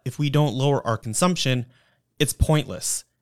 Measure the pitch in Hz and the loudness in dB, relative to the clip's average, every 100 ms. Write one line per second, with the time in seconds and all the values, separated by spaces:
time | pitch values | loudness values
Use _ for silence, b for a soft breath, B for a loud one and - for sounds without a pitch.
0 | 127 - 147 143 151 120 139 139 117 113 | -10 -4 0 2 2 2 0 2 0 -2
1 | 113 107 180 180 131 127 120 b b b | -4 0 0 2 0 -2 -4 b b b
2 | b - 135 - - 151 123 92 - - | b -2 -2 2 2 2 0 -6 -6 -6
3 | - _ | -8 _